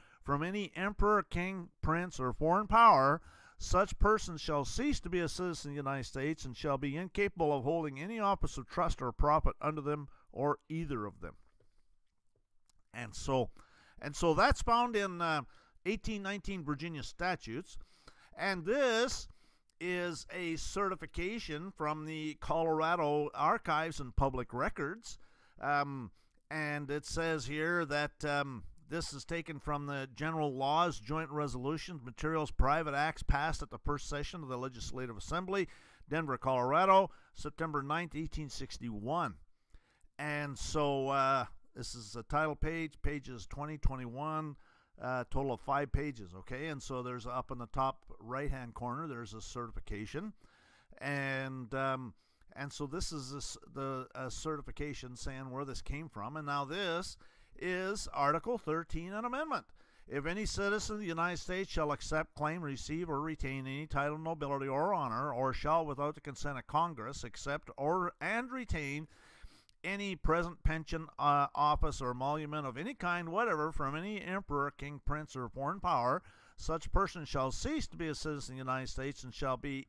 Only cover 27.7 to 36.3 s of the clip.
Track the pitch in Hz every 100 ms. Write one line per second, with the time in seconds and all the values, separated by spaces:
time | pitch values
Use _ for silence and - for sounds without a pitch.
27.7 | 175 160 147 147 - 151 143 143 123 -
28.7 | - - 160 - 143 - 165 165 151 -
29.7 | 147 143 143 135 113 151 165 151 131 135
30.7 | 151 175 117 104 156 160 147 147 123 131
31.7 | 156 - 170 120 113 151 160 151 - 131
32.7 | 151 156 139 151 156 - 139 156 156 143
33.7 | 117 - 143 - 147 143 180 143 127 131
34.7 | 123 - 127 127 107 - 165 185 196 180
35.7 | - - - - 151 156